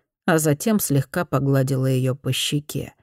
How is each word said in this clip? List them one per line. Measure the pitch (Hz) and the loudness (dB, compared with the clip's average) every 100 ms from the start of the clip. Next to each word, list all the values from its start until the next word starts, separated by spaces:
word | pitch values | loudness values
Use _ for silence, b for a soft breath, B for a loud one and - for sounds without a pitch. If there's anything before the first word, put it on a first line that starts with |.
| b _ | b _
а | - 160 | 0 2
затем | 156 143 - 208 | 2 0 0 0
слегка | - 139 - 180 | 2 0 0 -6
погладила | 175 135 139 135 135 131 131 | -2 0 2 2 2 0 0
её | 131 127 | 0 0
по | 131 135 | -2 -4
щеке. | - - 147 - - - - | -4 -2 -4 -6 -10 -10 -16